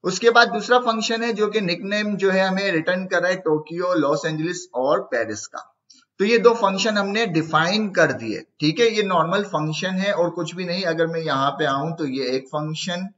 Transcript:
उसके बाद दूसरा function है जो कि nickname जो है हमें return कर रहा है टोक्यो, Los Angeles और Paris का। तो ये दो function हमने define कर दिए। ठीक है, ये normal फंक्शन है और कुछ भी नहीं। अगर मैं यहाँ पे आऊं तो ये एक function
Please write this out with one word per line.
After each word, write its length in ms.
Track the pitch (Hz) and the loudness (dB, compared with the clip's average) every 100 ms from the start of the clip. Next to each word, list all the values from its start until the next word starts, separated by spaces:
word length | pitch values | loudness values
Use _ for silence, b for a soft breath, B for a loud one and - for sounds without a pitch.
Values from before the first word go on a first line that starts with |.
उसके 260 | 175 180 233 | -4 2 4
बाद 180 | 233 240 | 6 4
दूसरा 300 | 220 202 247 | 0 2 2
function 440 | 240 220 214 226 | 4 -2 -2 -2
है 100 | 233 | -2
जो 140 | 208 214 | 0 0
कि 140 | 220 | 0
nickname 560 | 185 175 196 208 214 196 | -2 -4 -4 -2 -2 0
जो 140 | 190 | 2
है 180 | 190 190 | 4 2
हमें 240 | 190 196 | 0 0
return 340 | 165 165 185 185 | 0 0 -2 0
कर 140 | 180 | 0
रहा 100 | 175 | 0
है 60 | 185 | 0
टोक्यो, 580 | 160 151 156 170 180 | 0 0 -2 -4 0
Los 280 | 175 143 151 160 | 2 2 0 -2
Angeles 420 | 156 160 175 - | -2 -4 -6 -8
और 260 | 120 135 175 | -2 0 0
Paris 460 | 190 123 110 104 - | 0 -4 -4 -6 -10
का। 300 | - - _ _ b b _ | -16 -18 _ _ b b _
तो 60 | |
ये 140 | 202 233 | 2 6
दो 160 | 226 | 6
function 440 | 226 196 190 220 208 | 6 0 2 0 0
हमने 280 | 196 208 226 | 0 0 0
define 640 | 160 147 156 165 214 208 | 0 2 2 2 0 0
कर 220 | 180 156 | 2 2
दिए। 280 | 117 113 95 - _ | 2 -6 -8 -10 _
ठीक 200 | 151 160 | 0 4
है, 160 | 233 214 | 2 2
ये 60 | |
normal 420 | 196 175 160 196 | 0 2 2 0
फंक्शन 460 | 196 160 156 156 185 | -2 -2 -2 -4 -4
है 220 | 185 196 | -2 -2
और 180 | 160 170 | 0 0
कुछ 240 | 170 165 | -2 -8
भी 100 | 175 | -6
नहीं। 180 | 175 180 | -6 -4
अगर 240 | 180 160 165 | -2 0 -2
मैं 140 | 165 | -2
यहाँ 300 | 160 135 139 | -2 0 0
पे 140 | 156 | 0
आऊं 280 | 151 139 151 | -2 0 -4
तो 140 | 165 147 | -4 -4
ये 200 | 131 123 | -4 -2
एक 200 | 131 131 | -4 -4
function 600 | 151 156 156 - 175 190 | -6 -6 -6 -6 -6 -8